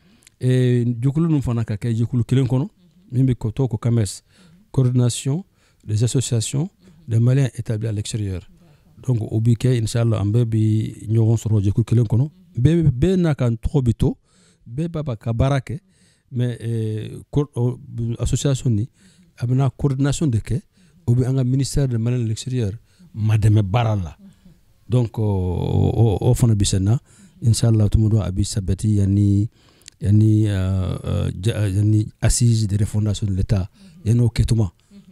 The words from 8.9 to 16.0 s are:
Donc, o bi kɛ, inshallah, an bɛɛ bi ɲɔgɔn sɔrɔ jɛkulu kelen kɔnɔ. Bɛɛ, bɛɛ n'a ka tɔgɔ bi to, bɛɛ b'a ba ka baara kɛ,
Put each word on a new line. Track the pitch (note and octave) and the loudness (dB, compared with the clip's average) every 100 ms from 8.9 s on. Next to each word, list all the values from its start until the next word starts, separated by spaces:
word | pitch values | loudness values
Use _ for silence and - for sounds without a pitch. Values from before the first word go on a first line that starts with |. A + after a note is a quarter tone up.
| - - | -8 -2
Donc, | A#2 - | -2 -2
o | A2 | 0
bi | A#2 A#2 | 2 2
kɛ, | B2+ B2 | 2 0
inshallah, | A2 A#2 A#2 G#2 | -2 0 0 0
an | G2+ | 0
bɛɛ | A#2 A#2 | 0 0
bi | A2+ A2 G#2+ A#2 - G#2+ | 0 2 0 -2 -8 -2
ɲɔgɔn | A2+ A2 A2+ | 2 2 2
sɔrɔ | G#2 G#2+ | 2 0
jɛkulu | G2+ A#2 G#2+ | 2 0 2
kelen | A2+ A#2 | 2 2
kɔnɔ. | A2 D3+ - - A2+ | 0 0 -6 -12 0
Bɛɛ, | C#3 E3+ D#3 | 2 4 2
bɛɛ | A#2+ F3 F#3+ | 2 2 2
n'a | E3+ C#3 | 2 2
ka | B2 | 0
tɔgɔ | A#2 - D3 | -2 0 0
bi | A#2+ | 2
to, | - - C4+ _ _ _ _ - | 2 0 -2 _ _ _ _ -14
bɛɛ | B2 E3+ | -8 -6
b'a | E3 | -6
ba | D3 A2 | -8 -6
ka | A#2 | -4
baara | A2+ C3+ C#3 | 0 0 0
kɛ, | - C3 _ _ | -4 -12 _ _